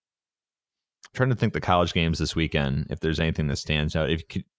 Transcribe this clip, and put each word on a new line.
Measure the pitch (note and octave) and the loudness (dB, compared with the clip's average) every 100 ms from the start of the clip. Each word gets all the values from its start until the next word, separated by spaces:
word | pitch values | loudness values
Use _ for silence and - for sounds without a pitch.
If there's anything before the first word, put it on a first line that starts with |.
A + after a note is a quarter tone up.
| _ _ _ _ _ _ _ _ _ _ - | _ _ _ _ _ _ _ _ _ _ -10
I'm | - | -2
trying | C3 | 0
to | A#2 | 2
think | A2+ | 0
the | - | 0
college | - F2+ F2 | 2 4 4
games | F2 E2 D#2+ | 2 0 0
this | D#2 E2 | -2 0
weekend, | D#2 D#2 C#2 C#2 - | 0 0 0 -2 -4
if | - | -4
there's | E2 D#2 | -2 0
anything | D#2+ D#2+ D2 | 0 0 -2
that | D2 | -2
stands | - D2+ D#2 D#2+ | -2 0 0 0
out. | D2+ | 0
If | E2 | -2
you | - | -4
could | F#2 - | -10 -10